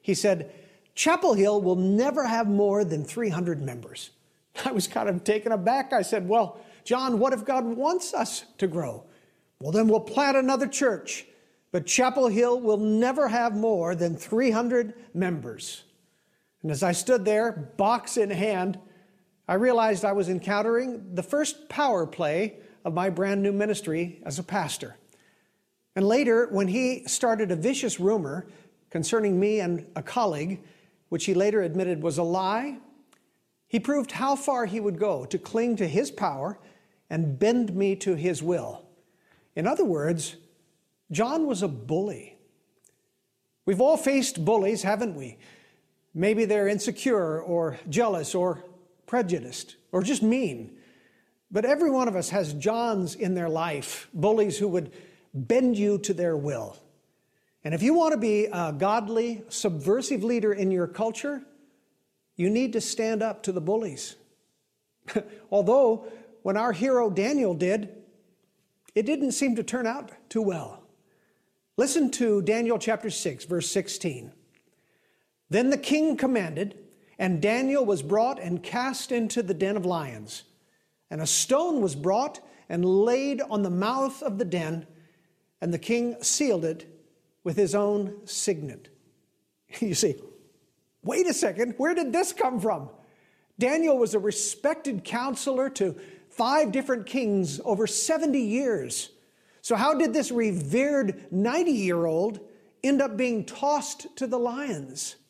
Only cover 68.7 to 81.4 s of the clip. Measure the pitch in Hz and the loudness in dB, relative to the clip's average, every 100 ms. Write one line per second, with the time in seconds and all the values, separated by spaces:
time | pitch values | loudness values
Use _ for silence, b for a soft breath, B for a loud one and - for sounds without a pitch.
68.7 | _ _ - 220 302 269 - 277 226 - | _ _ -2 0 0 -2 0 0 0 -2
69.7 | 247 226 262 - - _ 226 208 170 127 | -2 -4 -4 -10 -20 _ -2 -2 -2 -8
70.7 | - - _ _ _ _ _ _ _ _ | -16 -20 _ _ _ _ _ _ _ _
71.7 | - 277 302 269 - 233 208 180 220 233 | 0 2 2 0 2 2 2 2 0 2
72.7 | 226 226 214 220 - 170 127 - 175 - | 0 0 -2 -2 -4 -6 -6 -4 -4 -2
73.7 | 196 185 - 180 127 110 - _ _ _ | -2 -4 -6 -6 -6 -12 -20 _ _ _
74.7 | _ _ _ _ _ _ _ _ 190 247 | _ _ _ _ _ _ _ _ 0 2
75.7 | 285 - 302 311 285 262 240 175 151 202 | 0 2 2 2 2 0 0 -2 -4 -6
76.7 | - - b b b 185 165 196 233 262 | -8 -20 b b b 0 2 2 2 0
77.7 | 285 233 185 143 202 240 269 180 175 - | 0 2 0 0 2 2 -2 -6 -6 -4
78.7 | 240 262 262 - 240 220 240 185 165 190 | -4 -4 -6 -4 -2 -2 -2 -4 -2 -2
79.7 | 208 180 175 139 113 107 - - _ _ | 0 -2 -2 -4 -12 -14 -16 -18 _ _
80.7 | _ _ _ _ 156 160 - | _ _ _ _ -6 -2 0